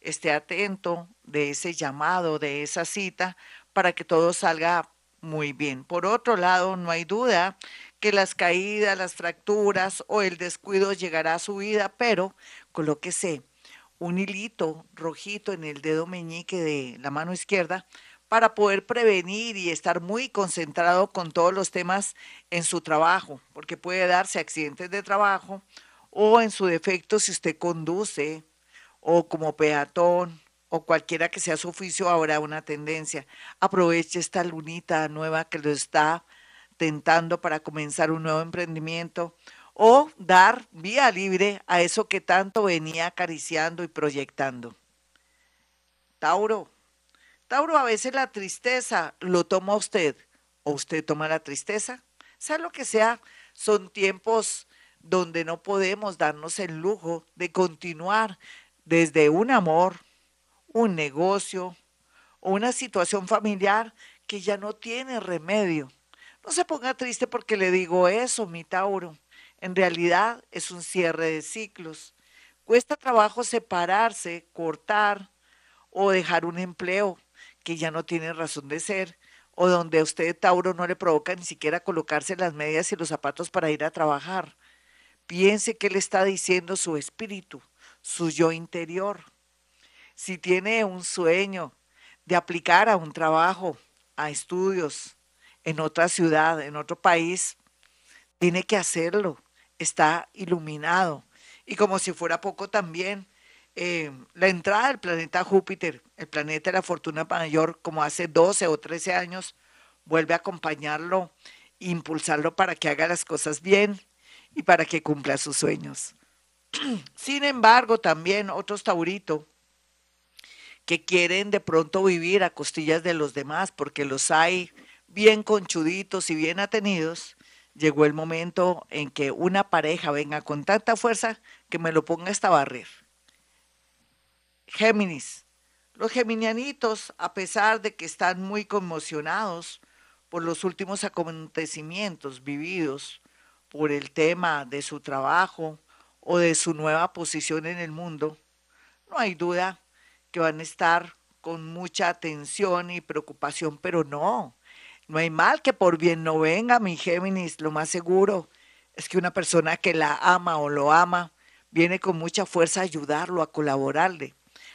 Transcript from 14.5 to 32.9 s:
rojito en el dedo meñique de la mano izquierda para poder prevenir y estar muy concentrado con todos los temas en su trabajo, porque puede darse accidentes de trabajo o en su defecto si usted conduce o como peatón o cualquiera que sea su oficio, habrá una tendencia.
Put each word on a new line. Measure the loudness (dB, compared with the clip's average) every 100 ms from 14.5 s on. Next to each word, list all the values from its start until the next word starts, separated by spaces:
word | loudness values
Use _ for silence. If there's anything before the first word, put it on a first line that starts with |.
| -6 -6 -6 -16
rojito | -10 -10 -10 -10 -10 -8
en | -8
el | -8 -8
dedo | -2 -2 -2
meñique | -8 -10 -12 -8 -4
de | -2 -4 -6 -10
la | -6
mano | -6 -6
izquierda | -6 -2 -2 0 -6 -10 -20 -20 _ 2
para | 4 4
poder | 4 2 2 -2
prevenir | 4 4 4 0 -6 -6 -4
y | -4
estar | -2 0 0
muy | -2 -6 -4
concentrado | -2 -2 -2 -4 2 4 4 4
con | -2 -4
todos | 2 2
los | 2 -2
temas | -4 -2 -2 -2 -12 -20 -20 -6
en | -4
su | -2 -4
trabajo, | 0 4 4 4 0 -18 _
porque | -20 -14 -10
puede | -4 0 4
darse | 4 2 -4
accidentes | -6 -6 -6 -8 -8
de | -8
trabajo | -2 2 2 2 -4 -16 _ -20 _ _ _
o | 2 6 6
en | 6
su | 0 0
defecto | 2 0 -2 0 0
si | 0
usted | -2 -4 -2
conduce | -4 -2 -2 -2 -4 -4 -4 -6 _ _ _ -20 -20 _
o | 4 4 4
como | -2 -2 2
peatón | 2 2 -2 2 4 4 0 -8 _ _ -6
o | -6
cualquiera | 0 0 0 -4 -4
que | -4
sea | -4 -4
su | -6
oficio, | -10 -8 -2 2
habrá | 2 2 0
una | -2 -8
tendencia. | -8 -8 -6